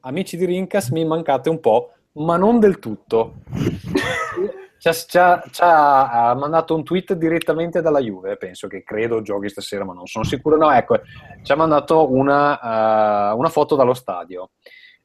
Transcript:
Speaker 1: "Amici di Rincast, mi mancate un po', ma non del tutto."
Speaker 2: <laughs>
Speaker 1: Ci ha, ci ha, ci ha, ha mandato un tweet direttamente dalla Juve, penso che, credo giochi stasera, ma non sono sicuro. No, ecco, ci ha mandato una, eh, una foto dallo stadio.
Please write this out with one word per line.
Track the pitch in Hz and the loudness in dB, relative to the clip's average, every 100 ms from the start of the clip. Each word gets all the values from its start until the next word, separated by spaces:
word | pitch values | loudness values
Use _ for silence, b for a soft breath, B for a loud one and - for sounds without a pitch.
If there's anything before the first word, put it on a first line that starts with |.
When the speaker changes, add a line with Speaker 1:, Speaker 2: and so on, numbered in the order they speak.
Speaker 1:
"Amici | 127 160 185 170 | -10 -8 -8 -4
di | |
Rincast, | 180 180 185 202 123 | -4 -4 -4 -4 -2
mi | 160 160 | -4 -2
mancate | 165 160 151 160 | -2 -2 -2 0
un | 160 | 0
po', | 117 117 - b _ | 2 2 0 b _
ma | 151 160 170 | -8 -2 2
non | 208 240 | 4 4
del | 208 175 | 4 2
tutto." | 113 104 - 113 92 - - | -8 -12 -2 -2 -2 -8 -14
Speaker 2:
<laughs> | - - - - - 440 494 - - 208 381 - _ | -6 -4 -6 -4 -4 -4 -6 -6 -6 -6 -8 -20 _
Speaker 1:
Ci | 165 | -2
ha, | |
ci | 165 - 175 | -2 0 4
ha, | 180 175 - | 4 4 -2
ci | - | 2
ha, | 175 160 143 135 131 147 139 | 4 6 6 4 2 2 2
ha | |
mandato | 127 143 160 160 | 0 0 -2 0
un | 160 | -4
tweet | 147 180 - | -2 -4 -4
direttamente | 175 160 165 170 156 170 175 | -4 -2 -2 -2 -2 -2 -2
dalla | 160 143 | 0 0
Juve, | 117 92 95 101 | -2 -8 -8 -8
penso | 92 90 98 | -10 -14 -14
che, | 95 | -14
credo | - 107 117 113 | -10 -4 -2 -4
giochi | 107 101 101 | -4 -6 -6
stasera, | 98 - 101 | -10 -10 -10
ma | 95 | -10
non | 90 90 | -12 -12
sono | 110 113 | -6 -4
sicuro. | 139 151 156 | -4 0 4
No, | 156 | 4
ecco, | 143 - - B B B B | 4 2 -2 B B B B
ci | - | -2
ha | 147 | 0
mandato | 160 147 143 160 143 | 2 0 2 2 2
una, | 127 139 143 143 139 117 113 110 110 107 104 101 | 2 2 2 2 -2 -4 0 2 2 2 2 0
eh, | |
una | 113 160 | 0 -2
foto | 151 147 143 | 0 0 2
dallo | 123 | 2
stadio. | 127 - 90 85 90 92 _ b b b b | 0 -4 -10 -10 -14 -16 _ b b b b